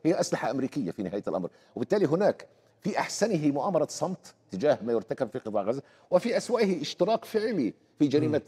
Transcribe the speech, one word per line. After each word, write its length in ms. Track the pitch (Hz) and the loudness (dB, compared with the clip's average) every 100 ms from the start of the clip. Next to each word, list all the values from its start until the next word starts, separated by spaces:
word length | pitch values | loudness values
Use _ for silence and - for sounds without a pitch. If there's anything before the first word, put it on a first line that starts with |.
| 156 | 0
هي 140 | 180 | 0
أسلحة 320 | 175 - 139 | 0 -2 -2
أمريكية 400 | 131 127 151 92 | 0 0 0 -4
في 120 | - | -4
نهاية 200 | 95 101 98 | -4 -4 -4
الأمر، 220 | 85 87 - _ - | -4 -4 -10 _ -8
وبالتالي 300 | 120 208 165 | 0 2 4
هناك 420 | 165 196 - - _ _ _ | 4 2 0 -8 _ _ _
في 180 | - 151 | -4 -2
أحسنه 480 | 135 - 208 180 147 | -4 0 0 2 0
مؤامرة 360 | 139 165 165 151 | 0 0 0 0
صمت 440 | - 165 185 - _ _ | -2 -4 -6 -12 _ _
تجاه 260 | 95 143 127 110 | -2 2 2 2
ما 80 | |
يرتكب 360 | 117 98 139 117 | -2 -2 -4 -4
في 100 | 131 | -4
قطاع 240 | - 104 | -4 -2
غزة، 180 | 98 135 - _ _ | -2 -4 -6 _ _
وفي 260 | 180 233 208 | 0 2 -2
أسوأه 440 | - 226 208 180 | -2 0 2 0
اشتراك 440 | 147 - 180 220 - | -4 -2 0 0 -2
فعلي 480 | 214 226 202 120 - _ _ | -2 -2 0 -2 -4 _ _
في 80 | 147 | 2
جريمة 340 | 143 151 147 | 2 2 0